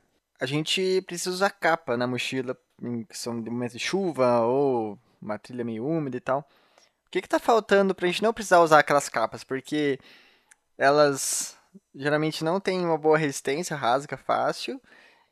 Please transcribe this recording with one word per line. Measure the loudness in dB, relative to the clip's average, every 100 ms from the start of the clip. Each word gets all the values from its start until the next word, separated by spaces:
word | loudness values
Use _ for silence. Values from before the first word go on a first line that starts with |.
| _ _ _ _
A | -4
gente | -4 -2 -2 0 -2
precisa | -4 -6 -6
usar | -2 -2
capa | 0 0 0 -2 -2
na | -2
mochila, | -4 -4 -4 -6 -8 _ _
em | -8 -8
questão | -10 -10 -8 -8
de | -6
momento | -6 -6
de | -6
chuva, | -4 -2 -2 2 4 4
ou | 2 2 2 0 -4 -8 _ _
uma | -10 -10
trilha | -10 -8
meio | -8 -6 -4
úmida | -4 -4 -6
e |
tal. | -4 -4 -4 _ _ _ _ _ _
O |
que | -8
que | -2
tá | 0
faltando | 4 2 4 4 4 2
pra | -2
gente | 0
não | 0
precisar | -2 4 6
usar | 8 6
aquelas | 6 2 0
capas? | -2 -4 -4
Porque | -10 -10 -4 -2 -2 -2 -10 -20 _ _ _ _ _ 0
elas | 4 6 4 2 -4 -4 -6 -12 _ -20 _ -6
geralmente | -2 0 -2 -2
não | -4 -2
têm | -2 -2
uma | -2 0
boa | 2 2
resistência, | 2 -4 -4 -4 -6 -4
rasga | 0 0 -4 -8
fácil, | -4 -2 -2 -4 -8 -12 _ -20 -20 _ _